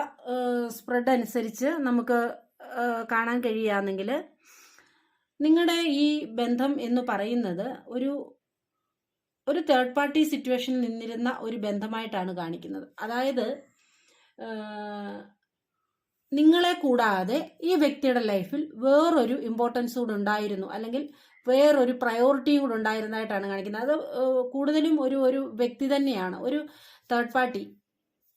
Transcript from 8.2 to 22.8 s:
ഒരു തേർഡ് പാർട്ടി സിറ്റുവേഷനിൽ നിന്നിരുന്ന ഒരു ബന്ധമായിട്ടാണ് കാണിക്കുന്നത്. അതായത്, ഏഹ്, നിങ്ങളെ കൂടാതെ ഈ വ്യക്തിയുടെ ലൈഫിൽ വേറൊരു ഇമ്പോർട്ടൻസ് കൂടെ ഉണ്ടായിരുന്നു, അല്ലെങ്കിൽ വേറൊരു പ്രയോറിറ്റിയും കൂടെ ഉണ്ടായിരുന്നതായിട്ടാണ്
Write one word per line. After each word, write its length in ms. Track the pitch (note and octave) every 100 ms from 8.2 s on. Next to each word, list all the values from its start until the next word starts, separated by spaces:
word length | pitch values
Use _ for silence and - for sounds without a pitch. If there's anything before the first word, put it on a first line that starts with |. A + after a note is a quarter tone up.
| - - _ _ _ _ _ _ _ _ _ _ -
ഒരു 120 | D#4
തേർഡ് 360 | D#4+ C4 B3+ C4+
പാർട്ടി 280 | C#4+ D4+
സിറ്റുവേഷനിൽ 580 | D4+ C#4 B3+ B3+ C4 B3+
നിന്നിരുന്ന 560 | A#3 A3+ A3+ A#3 A#3+ -
ഒരു 180 | A3+ A#3+
ബന്ധമായിട്ടാണ് 800 | G#3 G3+ A3 A3+ A3 G#3 F#3 F3+
കാണിക്കുന്നത്. 500 | E3 F3 - F#3+ - -
അതായത്, 480 | G#3+ A#3+ C4 B3 A3 - - _ _ _ _ _ _ -
ഏഹ്, 840 | A3+ A3 G#3+ G#3 G#3 G#3 G3+ G#3 - _ _ _ _ _ _ _ _ _ _
നിങ്ങളെ 420 | C#4 D#4 E4+ F4
കൂടാതെ 800 | F4 C#4+ B3 A3+ F#3+ F#3 C#4 - -
ഈ 140 | E4 F4+
വ്യക്തിയുടെ 440 | C#4+ C#4+ C4+ A#3+
ലൈഫിൽ 520 | A3 G3 F3+ C#4+ D4+ A3
വേറൊരു 580 | C4 C#4+ E4 D#4+ A#3 C#4
ഇമ്പോർട്ടൻസ് 580 | A#3 A3+ A#3+ A#3+ A#3+ A#3+
കൂടെ 140 | A#3+
ഉണ്ടായിരുന്നു, 540 | G#3 G3+ G#3+ G#3 F#3+ F#3+
അല്ലെങ്കിൽ 420 | G3+ A3+ B3+ D4+ - _ _ A#3+
വേറൊരു 440 | C4 D4 C#4+ B3
പ്രയോറിറ്റിയും 680 | B3 A#3+ A3+ B3+ C#4 D4+ C#4+
കൂടെ 140 | C4+
ഉണ്ടായിരുന്നതായിട്ടാണ് 720 | A3